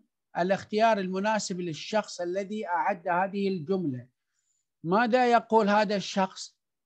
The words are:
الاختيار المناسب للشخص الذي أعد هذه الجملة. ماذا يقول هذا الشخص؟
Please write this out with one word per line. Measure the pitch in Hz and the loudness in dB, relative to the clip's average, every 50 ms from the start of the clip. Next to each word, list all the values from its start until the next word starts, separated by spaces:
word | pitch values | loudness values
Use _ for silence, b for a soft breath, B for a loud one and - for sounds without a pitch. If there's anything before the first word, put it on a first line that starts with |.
| - _ _ _ _ _ - 175 | -16 _ _ _ _ _ -4 -2
الاختيار | 175 185 196 185 - - 214 208 220 226 220 202 | 0 0 0 0 -2 -2 0 2 4 4 4 2
المناسب | 190 185 185 190 196 214 220 208 - - 190 175 | 0 -2 -4 -2 0 0 0 -2 -2 -4 -6 -6
للشخص | 180 170 151 151 - - 220 214 208 - - - | -6 -6 -8 -8 -8 -4 -2 -2 -2 -2 -6 -8
الذي | 175 175 180 196 202 185 214 214 214 170 | -6 -4 -4 -4 -4 -6 -6 -6 -4 -2
أعد | 175 175 175 185 208 175 165 190 | -2 0 0 0 -2 -2 -2 0
هذه | 170 175 190 196 185 202 196 196 | 0 0 0 0 -2 -2 -2 -2
الجملة. | 196 180 143 147 196 190 175 143 127 123 117 - _ _ _ _ _ _ _ _ _ _ _ _ _ _ - | -2 -2 -2 -2 -2 -2 -2 -2 -4 -6 -8 -14 _ _ _ _ _ _ _ _ _ _ _ _ _ _ -4
ماذا | 160 180 214 247 233 208 254 247 240 | 0 2 2 2 4 2 4 4 4
يقول | 233 226 233 - 220 220 214 196 | 4 2 2 4 2 4 4 4
هذا | 202 214 220 196 208 | 4 4 2 2 0
الشخص؟ | 196 180 - - 202 190 185 - - - - _ _ _ _ _ _ _ | -2 -4 -4 -2 0 0 0 -2 -8 -16 -16 _ _ _ _ _ _ _